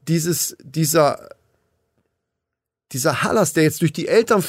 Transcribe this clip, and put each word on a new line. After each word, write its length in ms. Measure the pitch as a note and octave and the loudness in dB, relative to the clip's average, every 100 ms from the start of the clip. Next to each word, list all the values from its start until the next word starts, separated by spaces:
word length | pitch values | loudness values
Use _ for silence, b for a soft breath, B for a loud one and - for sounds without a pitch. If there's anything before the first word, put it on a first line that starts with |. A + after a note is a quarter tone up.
| - | -4
dieses, 500 | E3 D#3+ E3 - - | -2 0 -4 -4 -10
dieser, 560 | D#3 D3+ D#3 D#3+ D3 - - - _ _ _ _ _ _ _ _ _ _ _ _ _ _ _ | -12 -4 0 2 2 0 -10 -20 _ _ _ _ _ _ _ _ _ _ _ _ _ _ _
dieser 300 | C3 D3 C3 | -4 -2 -2
Hallas, 300 | G#3 A3+ F#3 | -2 0 0
der 120 | - | 2
jetzt 160 | D#3 D3+ | 2 2
durch 100 | E3 | -2
die 140 | E3 - | -2 0
Eltern, 360 | G3 A3+ G#3+ | 2 2 0